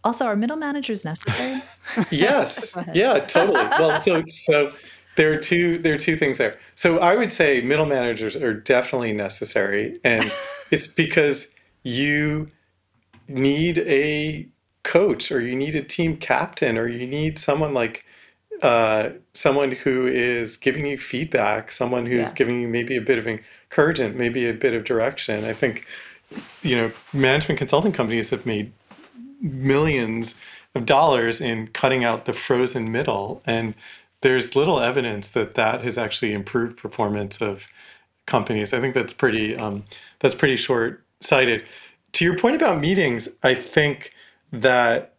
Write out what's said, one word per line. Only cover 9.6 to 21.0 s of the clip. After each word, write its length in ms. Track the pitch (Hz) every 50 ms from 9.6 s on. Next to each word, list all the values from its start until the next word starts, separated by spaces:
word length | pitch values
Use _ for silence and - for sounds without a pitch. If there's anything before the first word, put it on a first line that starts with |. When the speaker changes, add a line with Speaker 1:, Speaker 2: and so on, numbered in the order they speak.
| 95 98 101 101 110 - - - -
Speaker 2:
And 280 | - 117 - - - - - - -
Speaker 1:
<laughs> 200 | - - - -
Speaker 2:
it's 160 | 160 151 -
because 680 | - - - 160 156 - 170 151 147 135 139 - - _ _ _ _ _ _ _
you 680 | 127 117 127 143 147 147 147 151 151 151 151 156 151 _ _ _ _ _ _ _ _ _ _ _ _ _ _ _
need 500 | - 139 127 135 139 143 151 165 175 160 170
a 680 | 170 170 147 135 147 151 151 151 151 156 151 151 - - _ _ _ _ _ _ -
coach, 480 | - - 170 202 196 117 - - -
or 80 | 151 131
you 140 | 117 123 127
need 200 | 131 139 151 156
a 60 | 151 139
team 340 | - - - 170 165 156
captain, 600 | - - - 127 131 160 170 - - 160 127 113
or 100 | 113 117
you 180 | 120 120 120 127
need 300 | 127 139 147 156 156 151 151
someone 340 | - - 139 151 156 147 139
like, 320 | 127 117 113 117 - _ _ - - - _ _ _ _ _ 427 359
uh, 480 | - 131 120 117 113 110 110 107 107 127 - - _ _ _
someone 380 | - - 147 135 143 143 135
who 360 | 127 - - 139 127 127 127
is 500 | 127 131 127 120 123 123 117 117 110 -
giving 280 | - - 139 135 156 147
you 120 | 143 139
feedback, 760 | 127